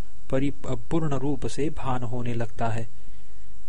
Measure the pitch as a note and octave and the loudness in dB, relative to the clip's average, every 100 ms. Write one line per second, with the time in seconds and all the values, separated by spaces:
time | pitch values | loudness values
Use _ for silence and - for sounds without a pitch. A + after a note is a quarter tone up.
0 | - - - C3 C#3+ - - B2 - E3 | 0 0 0 0 0 0 0 0 0 0
1 | D#3+ C3+ C#3 C#3 B2 - D3 D3+ C3 B2+ | 0 0 0 0 0 0 0 0 0 0
2 | A#2+ B2 A#2+ A#2 A#2 - A#2 A2+ A#2 - | 0 0 0 0 0 0 0 0 0 0
3 | - - - - - - | 0 0 0 0 0 0